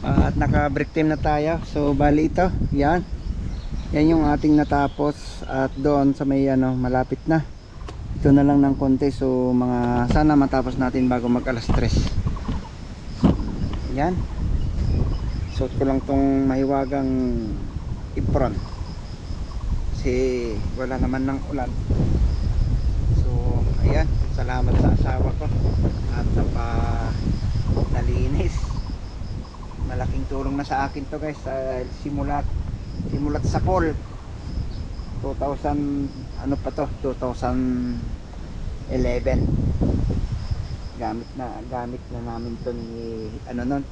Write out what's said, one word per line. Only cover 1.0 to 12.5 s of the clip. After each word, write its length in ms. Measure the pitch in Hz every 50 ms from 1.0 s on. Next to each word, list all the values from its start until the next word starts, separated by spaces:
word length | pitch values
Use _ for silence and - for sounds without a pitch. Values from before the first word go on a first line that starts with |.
| 156 156
na 80 | 156
tayo. 400 | 147 - 156 151 151 147 156 165 160 -
So 320 | - - 151 147 143 147
bali 320 | 135 147 147 147 151 156 156
ito, 160 | - - 180 185 - - - -
yan. 320 | - 143 143 143 165 180 - - - - - - - - - - - - - - - - - -
Yan 160 | - 151 151 160 165
yung 100 | 160 151 147
ating 240 | 147 147 - 151 151
natapos. 880 | 151 147 - 147 143 143 139 - - 147 147 147 - - - - - - -
At 240 | 131 135 135 131 -
doon 400 | 131 135 147 147 139 139 139 135
sa 80 | -
may 240 | 151 139 139 135 139
ano, 320 | 139 135 131 131 127 127
malapit 400 | 127 127 127 127 127 127 - 139 - -
na. 160 | - 160 160 147 - - - - - - - - - - - - - - -
Ito 80 | - 143 139
na 80 | 143 139
lang 160 | 143 143 143
ng 160 | 139 139 135
konti. 320 | - 143 135 131 127 147 139
So 400 | 135 - 139 131 127 127 127 127
mga, 640 | 123 123 123 123 123 123 123 120 120 120 120 123 -
sana 240 | 156 156 151 151
matapos 400 | 143 139 131 - 131 123 127 123
natin 320 | 135 131 123 120 135 127 127
bago 160 | 127 120 117
mag 160 | 120 123 123
alas 240 | 120 131 127 117 - - -
tres. 320 | 127 117 110 - - - - - - - - - - - -